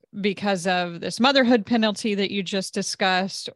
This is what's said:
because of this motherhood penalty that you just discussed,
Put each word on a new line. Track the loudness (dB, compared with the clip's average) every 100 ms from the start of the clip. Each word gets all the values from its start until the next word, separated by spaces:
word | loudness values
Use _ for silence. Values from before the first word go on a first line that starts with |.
| _ -4
because | -4 -2 -2 0 0
of | 0 -2 -6
this | -6 2
motherhood | 4 4 6 4 4
penalty | 0 0 0 -2
that | -2 -2
you | -2
just | -4 -4 -4
discussed, | -4 -4 -2 0 2 0 -6 -10